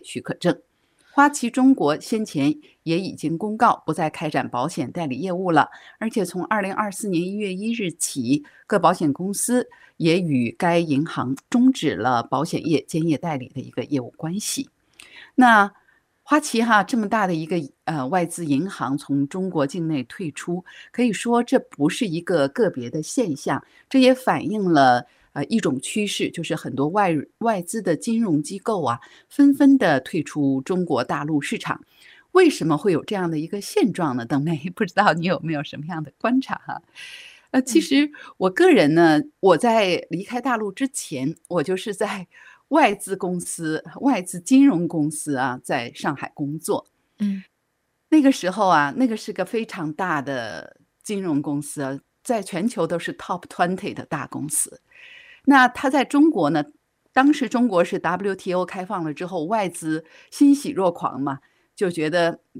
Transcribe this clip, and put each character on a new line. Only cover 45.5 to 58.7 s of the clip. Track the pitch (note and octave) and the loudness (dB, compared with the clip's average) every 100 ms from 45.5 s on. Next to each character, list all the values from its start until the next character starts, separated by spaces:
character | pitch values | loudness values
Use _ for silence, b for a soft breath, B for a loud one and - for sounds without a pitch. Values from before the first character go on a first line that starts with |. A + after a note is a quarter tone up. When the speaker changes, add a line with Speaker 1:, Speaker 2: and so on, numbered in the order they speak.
| B2 | -4
Speaker 1:
在 | - C#3+ A#2 | -4 -4 -4
上 | - F#3 C#3 | -6 -6 -6
海 | - - | -8 -8
工 | C#3+ D#3+ | -6 -6
作。 | - F3 - _ _ - | -4 -4 -4 _ _ -6
Speaker 2:
嗯。 | G#3 G3 - _ _ _ _ _ _ | -4 -4 -10 _ _ _ _ _ _
Speaker 1:
那 | D#4 | 4
个 | C4+ | 4
时 | C4 F3 | 2 -2
候 | G#3+ F#3+ | 0 4
啊， | D#3+ C#3+ F3 | 4 4 0
那 | B3+ | -2
个 | A3 | -2
是 | - | -6
个 | F#3+ F3+ | -6 -4
非 | A3+ A3+ | -6 -6
常 | G3 D#3 | -8 -8
大 | D3+ F#3 D3+ | -4 -2 -2
的 | C3 C3 A2+ D#2+ - _ _ _ | -4 -6 -8 -10 -14 _ _ _
金 | - G3 | -8 -6
融 | F#3 D3 | -2 -2
公 | D3 C#3+ | -2 -6
司 | C#3+ - | -6 -8
啊， | C3+ C#3 - _ | -8 -8 -14 _
在 | - A3+ | -4 -4
全 | F#3+ A#3 A#3 | -4 -4 -4
球 | G#3 E3 | -2 -2
都 | E3+ | -4
是 | - - | -6 -10
top | - F3+ - | -8 -8 -8
twenty | - F3 F#3 F#3 | -2 -2 -2 -8
的 | D3+ - | -10 -8
大 | D3+ - | -8 -8
公 | C3 D3 | -10 -6
司。 | - - - B B B B B B - | -4 -6 -10 B B B B B B 4
那 | C#4 B3 | 6 4
它 | - C#4+ | 2 0
在 | C#4 | 0
中 | B3 C#4+ D#4 | 2 4 4
国 | B3+ C#3+ | 4 2
呢， | D#3 D3 _ _ _ _ | 0 -2 _ _ _ _
当 | B3 C#4 | 2 4
时 | D4+ A3+ | 2 0
中 | A#3+ A#3+ | 0 2
国 | F3 | 2
是 | E3+ F#3+ | 2 0
W | E3+ F3+ G3+ F#3 | -2 -2 -4 -4
T | F#3+ | -4
O | F3+ | -2
开 | F3+ | -2